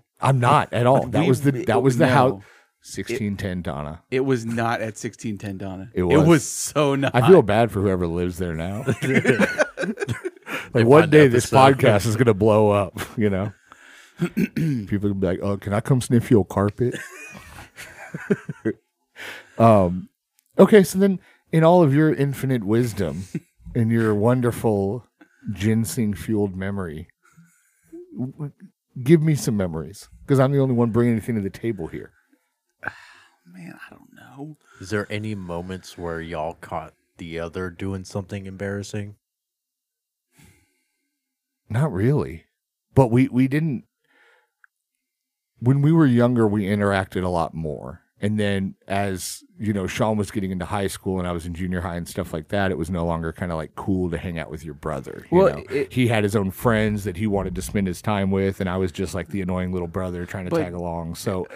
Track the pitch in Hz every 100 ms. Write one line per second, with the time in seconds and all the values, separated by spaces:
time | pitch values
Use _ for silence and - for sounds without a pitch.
0 | _ _ 123 135 120 147 90 113 123 131
1 | 69 107 160 123 139 131 - 113 131 123
2 | 147 127 127 98 - - _ _ - 95
3 | 98 117 104 98 101 90 85 69 73 78
4 | _ 131 135 127 113 117 117 110 110 -
5 | 117 - 117 101 104 95 98 92 95 -
6 | 90 143 156 156 - - - 147 147 139
7 | 135 123 127 185 101 104 117 101 98 92
8 | 85 85 90 85 87 80 87 104 131 117
9 | 131 131 - 117 - - - - 190 -
10 | 403 117 370 - - - - 123 117 147
11 | 170 151 139 120 - 131 135 131 123 101
12 | 110 107 120 98 110 107 104 101 92 -
13 | - - 104 95 101 - _ - - -
14 | - - 175 - 175 - 160 127 95 101
15 | 101 98 92 90 98 101 98 104 - 131
16 | - 120 - 101 90 98 101 - 123 -
17 | - - - - - - - - - -
18 | - - - - - - - - _ _
19 | _ - - - - - 113 104 90 90
20 | - _ _ _ _ - 190 214 185 190
21 | 196 180 - _ _ 160 160 180 151 143
22 | 156 139 139 131 135 127 98 113 123 98
23 | 85 80 92 165 - _ - 123 113 113
24 | 110 104 117 127 120 - 117 104 98 120
25 | - _ _ _ - 95 104 110 107 131
26 | 107 101 - 107 101 92 95 101 87 76
27 | 80 _ _ _ 170 _ _ _ _ 339
28 | 359 320 131 151 147 - 196 _ _ 139
29 | 123 165 160 143 139 104 92 80 71 101
30 | - - - 135 135 143 131 120 120 110
31 | 120 113 123 113 98 - 117 98 80 65
32 | - _ _ _ _ _ _ _ - -
33 | - - _ _ 175 180 170 - - -
34 | - 1077 - 131 156 147 _ - 92 104
35 | 101 104 110 101 87 85 92 92 - -
36 | 85 82 82 82 78 82 - 87 82 _
37 | _ - 85 82 82 92 92 85 98 95
38 | 90 104 92 101 95 95 101 101 98 107
39 | 101 104 _ _ _ _ _ _ _ _
40 | _ _ _ _ _ _ _ _ _ _
41 | _ _ _ _ _ _ - 110 151 92
42 | 117 143 67 85 - _ _ _ _ -
43 | 123 120 131 120 131 147 160 117 - _
44 | _ _ _ _ _ _ _ _ _ _
45 | _ _ _ _ _ _ 117 139 147 165
46 | 143 120 120 123 107 107 95 104 101 98
47 | 92 95 90 87 80 80 78 60 62 85
48 | _ _ 104 107 104 98 95 - - 98
49 | 101 92 - - - - 107 101 92 -
50 | 110 107 98 107 95 92 85 104 98 -
51 | 98 92 90 87 87 82 90 90 87 87
52 | 85 - 90 82 - 101 95 87 82 90
53 | 85 82 82 - 90 80 76 - - 92
54 | 90 82 92 82 64 78 80 71 78 69
55 | - - - 175 190 - - 143 135 131
56 | 117 113 104 107 95 - 127 110 107 104
57 | 101 85 110 98 95 90 - 107 95 87
58 | - 101 98 98 98 92 92 92 92 95
59 | 90 92 82 98 90 92 92 92 85 95
60 | 92 87 87 98 90 165 90 87 87 85
61 | 85 85 113 92 -